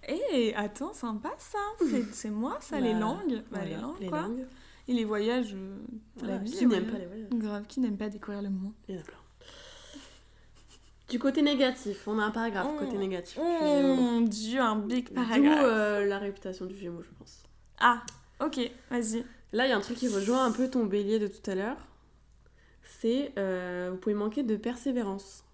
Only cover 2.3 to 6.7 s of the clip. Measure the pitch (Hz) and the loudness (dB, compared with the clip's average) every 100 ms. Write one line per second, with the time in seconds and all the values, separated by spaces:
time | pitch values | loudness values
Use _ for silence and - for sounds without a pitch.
2.3 | 208 247 440 - 302 247 220 214 339 370 | -4 -4 -4 -4 0 2 2 2 0 -2
3.3 | 226 - 208 196 160 233 339 185 196 180 | -2 -4 -6 -6 -6 -8 -6 -4 -2 -2
4.3 | 240 254 - - - - 247 220 214 214 | -4 -8 -14 -20 -18 -2 0 2 2 2
5.3 | 247 220 196 190 196 214 220 - - 220 | 2 -2 -6 -10 -12 -12 -14 -16 -10 -4
6.3 | 190 208 339 247 | -4 -4 4 6